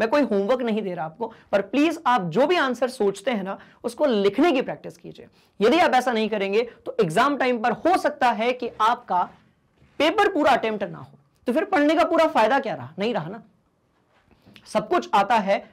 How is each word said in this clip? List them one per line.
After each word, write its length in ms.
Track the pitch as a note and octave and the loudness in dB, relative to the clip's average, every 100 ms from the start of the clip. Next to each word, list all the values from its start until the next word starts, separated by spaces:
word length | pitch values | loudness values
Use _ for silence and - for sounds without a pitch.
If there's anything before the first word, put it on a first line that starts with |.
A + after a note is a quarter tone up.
मैं 80 | A3+ | 0
कोई 120 | D4 | 2
होमवर्क 400 | B3 G3+ G3+ B3+ | 2 0 0 0
नहीं 200 | A#3+ G#3+ | 0 -2
दे 120 | G3+ | -4
रहा 120 | E3+ D#3+ | -6 -8
आपको, 280 | E3 A#3 - - | -8 -12 -12 -4
पर 100 | G3+ | -2
प्लीज 400 | G3 C#4 D#4+ D#4+ B3 | 0 0 0 0 0
आप 140 | B3 | 0
जो 260 | F3 F3 D4 | 0 0 2
भी 80 | F4+ | 2
आंसर 340 | C4+ A#3+ B3 | 0 -2 -4
सोचते 420 | - G3+ G3 - | -2 -2 -2 -4
हैं 120 | A3+ | -4
ना, 160 | F#3+ G3+ - _ | -6 -12 -16 _
उसको 220 | A#3+ - D4+ | -10 -2 0
लिखने 460 | G#3 G3 G3+ E4+ | 2 0 2 2
की 100 | C4+ | 2
प्रैक्टिस 360 | F3+ D3+ E3+ - | -2 -8 -14 -20
कीजिए। 300 | E3 - - _ _ - | -20 -20 -20 _ _ 0
यदि 180 | G#3 D#4+ | 2 4
आप 140 | D#4 | 4
ऐसा 180 | B3+ B3+ | 2 2
नहीं 180 | A3 G#3+ | 0 -2
करेंगे, 340 | G#3+ G3 G#3 A#3 - - | -2 -2 -2 -2 -6 -6
तो 100 | - | -2
एग्जाम 360 | F3 D#3 C#4 C#4 | 0 2 0 0
टाइम 240 | B3+ A#3+ | -2 0
पर 100 | A#3+ | -2
हो 260 | G#3 D#4+ F#4 | 0 0 2
सकता 340 | D#4+ D4 B3 | 0 0 0
है 220 | G#3+ A#3+ | 0 -2
कि 180 | B3+ A#3+ - | -2 -6 -2
आपका 480 | A3 A#3 - F3+ F3 - _ _ _ _ _ - | 0 0 -2 -2 -2 -8 _ _ _ _ _ 0
पेपर 340 | D4+ G#4+ G4+ | 0 2 2
पूरा 180 | F4 D4+ | 2 2
अटेम्प्ट 320 | A#3 A3 G#3+ | 2 0 -4
ना 140 | F#3+ D#3 | -8 -10
हो, 220 | C3+ - _ _ - | -18 -20 _ _ -4
तो 60 | |
फिर 120 | B3+ F4+ | -2 0
पढ़ने 300 | F4 D4 D#4+ | 2 2 2
का 80 | |
पूरा 240 | E4 E4 D#4 | 2 2 2
फायदा 320 | D4 A3 C4 | 4 2 2
क्या 160 | A3+ C#3+ | -2 -8
रहा? 140 | B2 - | -10 -6
नहीं 140 | G#3+ | -4
रहा 160 | A3+ D#3 | -4 -6
ना। 140 | A3 - _ _ _ _ _ _ _ _ _ _ - - | -12 -18 _ _ _ _ _ _ _ _ _ _ -20 -6
सब 240 | G#3+ G#3+ | -4 -2
कुछ 200 | F4 - | -2 0
आता 220 | G#3 G3 A#3 | 0 2 2
है, 340 | G3 A3+ - | 2 -2 -4